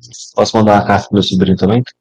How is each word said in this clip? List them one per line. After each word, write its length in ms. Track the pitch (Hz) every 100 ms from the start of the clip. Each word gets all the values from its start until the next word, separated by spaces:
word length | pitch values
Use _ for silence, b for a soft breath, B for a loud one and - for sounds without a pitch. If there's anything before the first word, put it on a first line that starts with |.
| - - - -
Posso 200 | 107 113
mandar 160 | 107
uma 120 | 104 101
carta 220 | 98 -
pro 80 | 101
meu 80 |
sobrinho 340 | 90 95 92 92
também? 240 | 92 117 127 -